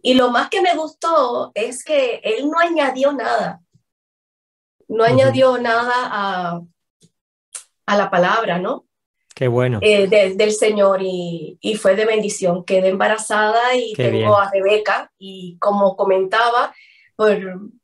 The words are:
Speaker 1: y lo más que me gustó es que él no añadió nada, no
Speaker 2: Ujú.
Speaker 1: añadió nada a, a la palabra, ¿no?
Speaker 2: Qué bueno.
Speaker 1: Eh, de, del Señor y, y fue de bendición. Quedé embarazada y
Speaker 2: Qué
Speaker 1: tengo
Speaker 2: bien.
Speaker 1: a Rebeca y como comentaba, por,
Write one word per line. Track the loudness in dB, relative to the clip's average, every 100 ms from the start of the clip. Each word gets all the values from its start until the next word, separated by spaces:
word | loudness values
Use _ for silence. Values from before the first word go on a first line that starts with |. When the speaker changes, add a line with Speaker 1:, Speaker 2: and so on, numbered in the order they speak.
Speaker 1:
y | 2
lo | 4 4
más | 0 -2
que | 0
me | 0 0
gustó | -4 -6 0 0 0 -2 -6
es | -6 -8 -8
que | -4 0 0 -4
él | -4 -4 -2
no | 0
añadió | 0 0 -2 0 -2
nada, | 0 -2 -2 -4 -8 _ _ _ _ _ _ _ _ _ _ _ _ -6
no | 0
Speaker 2:
Ujú. | 4
Speaker 1:
añadió | 4 4 4 2 2
nada | 0 0 0 -2
a, | -2 -4 -4 -4 -4 -8 -12 _ _ _ _ _ _ _ _ -20 -20 _ -2
a | 0
la | 2
palabra, | 2 2 0 -2 -4
¿no? | -4 -6 -12 _ _ _ _
Speaker 2:
Qué | -4 0
bueno. | 2 0 0
Speaker 1:
Eh, | 2 2 4
de, | 4 4
del | 2 0
Señor | 2 0 2 2 2
y, | -2 -4 -6 -10 -12 -10
y | -8 -2
fue | 0 2
de |
bendición. | 0 0 -2 -2 -2 -2
Quedé | 0 0 2
embarazada | 0 0 -2 -2 -2 0 2 2
y | 0 -2
Speaker 2:
Qué | -2
Speaker 1:
tengo | -2 0
Speaker 2:
bien. | 2
Speaker 1:
a | 2 2
Rebeca | 0 2 0 0 -4 -6 _
y | -18 -16 -16 -4
como | -2 2 0 2
comentaba, | 0 0 0 0 2 0 -2 -8 -20 _ _ 0
por, | 0 0 -4 -12 -16 -20